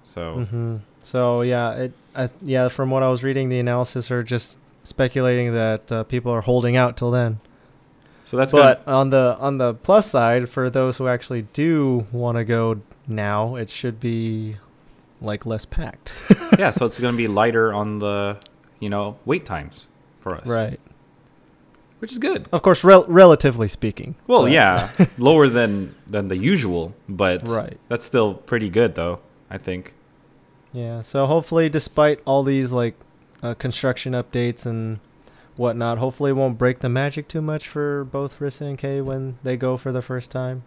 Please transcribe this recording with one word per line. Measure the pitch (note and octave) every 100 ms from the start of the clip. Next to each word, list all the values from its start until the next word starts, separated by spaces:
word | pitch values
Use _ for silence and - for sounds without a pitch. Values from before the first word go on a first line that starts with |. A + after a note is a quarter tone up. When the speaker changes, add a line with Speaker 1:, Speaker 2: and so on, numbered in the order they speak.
Speaker 1:
So | - - E2+ D#2+
Speaker 2:
Mm-hmm. | A2 A#2 A#2 A2 G#2 _
So, | - B2+ B2 A#2+
yeah, | B2 B2 A#2+
it, | A2 B2+ - _ -
I, | B2 -
yeah, | E3+ C3 B2+
from | - C3
what | C3
I | C3
was | B2+
reading, | C3+ C3+ C3
the | B2+
analysis | B2 B2 B2 C3 A#2
are | B2
just | A#2 B2 - - _ _
speculating | - - C3 C3+ B2+ B2 A#2+
that, | A#2 A2 A2 -
uh, | A2+ A2
people | B2 A#2+
are | A#2
holding | A2 B2 A#2+ B2+
out | B2 A#2+
till | A#2+
then. | B2 A#2+ A2 _ _ _ _ _ _ _ _ -
Speaker 1:
So | B2
that's | C3+
Speaker 2:
But | D3 C#3 B2 -
Speaker 1:
gonna | C3+
Speaker 2:
on | C3+
the, | C3+ B2+ A#2+
on | C3+ C#3
the | B2 A#2
plus | - G#3 G#3
side, | C3+ A2+ B2 B2
for | - B2+
those | B2+ C3 B2
who | B2+
actually | B2 - B2 G#2+
do | - D#3+ D#3+ C#3 B2 G#2
wanna | A#2+ A#2+ A#2
go | A2+ A#2 A2+ G#2+ - _ -
now, | G#2+ G#2 G#2 A2+ B2+
it | A2
should | - B2+ A2
be, | B2 A2+ A2+ A2 G#2+ G#2 _ _ _ - _ _
like, | A2 G#2 A#2
less | A2 -
packed. | - D#3 - - -
<laughs> | - - E4+ -
Speaker 1:
Yeah, | F#3
so | - A#2+
it's | -
gonna | B2 A#2+
be | A2+
lighter | G2+ A#2 A2+ A2+
on | G#2 G#2 G#2+
the, | G#2 G2+ G2+ G2+ - _ _ _
you | G#2+
know, | G2+ G2+ - -
wait | F3 F#3
times | F2 D2 - - _ _ _
for | - E2+
us. | A#2+
Speaker 2:
Right. | A#2 G#2+ - _ _ _ _ _ _ _ _ _ _ _ _
Speaker 1:
Which | A3+
is | B3+
good. | C#4+ F#4+ -
Speaker 2:
Of | E3+
course, | G3 E3+
rel-, | F3+ F#3+ F3
relatively | F3 F#3 D3+ C#3+ A#2 G#2+
speaking, | - A2 - - - -
Speaker 1:
Well, | A#3+
Speaker 2:
but | D3+
Speaker 1:
yeah, | D#3 G#2 F2+ F2+ - F3
Speaker 2:
<laughs> | -
Speaker 1:
lower | B2 D#3+ C#3
than, | A#2 A#2 G2+ F#2 - -
than | G#2 G2
the | F#2+
usual, | A#2 F#3+ A2+ E2+ E2 - -
but | F#2 F#2+ F2+ A2+
Speaker 2:
Right. | A2+ F#2+ F2+ _
Speaker 1:
that's | A#2+ -
still | B2 G#2+ F#2
pretty | - A#2+ G#2+
good, | F#2+ A#2 E2+
though, | E2+ E2+ _ _ _
I | G2
think. | - F2+ F2+ _ _ _ _ _ _ _ _
Speaker 2:
Yeah, | B2 A#2 A#2
so | A#2 C#3 C3+
hopefully, | D#3+ D#3+ E3 D#3+
despite | D3+ - - D3+ D3 -
all | C3+
these, | C3+ C3+ B2+
like, | B2 A#2+ - - _ _ _
uh, | A#2+
construction | A#2 B2+ - C3+ B2 C3+
updates | B2+ A#2+ B2 A#2+ A#2 B2
and | A2+ A2+ A2 _ _ - _ _ -
whatnot, | B2 A#2 A#2 A#2
hopefully | C3 B2+ C#3+
it | C3+
won't | C3+ A#2
break | B2+ B2
the | B2+
magic | B2+ C#3+ D3 D3
too | D#3+
much | D3+ D3+ -
for | D3+ D3 C#3+
both | C3+ C#3 C#3 -
Rissa | C#3+ -
and | C#3+ C#3
Kay | C#3 C#3
when | C3+ C3+ C3+ B2
they | B2+ B2+
go | C3 B2+
for | C3+
the | B2+
first | - B2+ A#2+
time. | C3 B2+ B2+